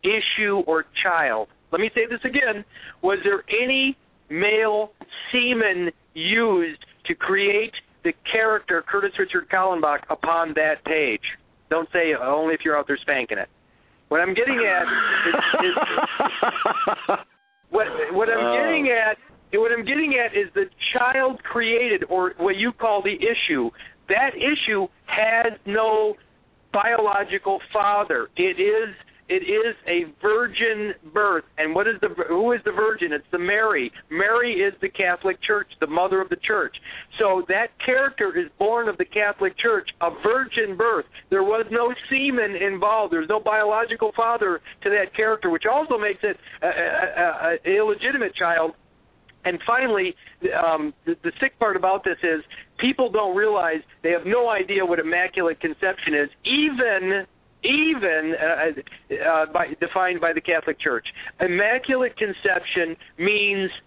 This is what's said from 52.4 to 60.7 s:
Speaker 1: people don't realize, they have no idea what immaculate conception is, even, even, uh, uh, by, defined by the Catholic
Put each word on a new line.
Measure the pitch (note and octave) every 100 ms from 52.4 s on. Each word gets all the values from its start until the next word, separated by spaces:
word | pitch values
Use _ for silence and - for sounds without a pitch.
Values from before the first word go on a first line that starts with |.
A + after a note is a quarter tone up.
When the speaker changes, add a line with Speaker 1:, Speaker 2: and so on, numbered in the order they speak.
| - - - -
Speaker 1:
people | B3+ C4+ B3+
don't | G#3+ G#3 F#3
realize, | G#3+ G#3 E3+ D#3+ - -
they | E3
have | E3+ F3
no | A#3 A#3+
idea | G#3 F#3+ G3 F#3
what | E3+
immaculate | D#3+ F3 F#3 F#3+ E3+ E3
conception | E3 D3+ F#3+ F#3 -
is, | D3 C#3+ -
even, | - C4+ D4+ C4 A#3+ G3 F#3 G3 F#3 _ _ _
even, | - C#4+ D#4 D4 F#3+ D#3+ D#3 D#3+
uh, | D#3 D3+ D#3+ C#3 - - _ C#3
uh, | D#3+ D#3+ D#3
by, | F3 D#3+ D#3
defined | E3+ F#3+ F#3 F3+
by | E3
the | D#3+
Catholic | - E3 D#3